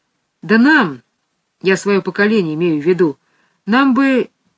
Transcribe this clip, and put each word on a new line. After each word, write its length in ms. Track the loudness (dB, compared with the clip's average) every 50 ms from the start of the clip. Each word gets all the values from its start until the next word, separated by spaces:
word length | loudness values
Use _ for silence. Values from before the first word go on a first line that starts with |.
| _ _ _ _ _ _ _ _
Да 160 | -2 0 2
нам, 460 | 4 4 4 4 2 0 -2 -6 -10 _ _ _ _ _ _ _ _ _ _ _ _
я 160 | -2 -2 -2
свое 240 | 0 -2 -2 -2 -2
поколение 540 | -2 -4 -4 -2 0 0 0 0 -2 -2 -4
имею 260 | -4 -2 -2 -2 -2
в 60 | 0
виду, 320 | -2 0 2 0 -2 -2 -8 _ _ _ _ _ _ _ _ _
нам 260 | -2 0 0 2 2
бы 380 | 2 2 0 0 0 -2 -2 -6 _ _ _ _ _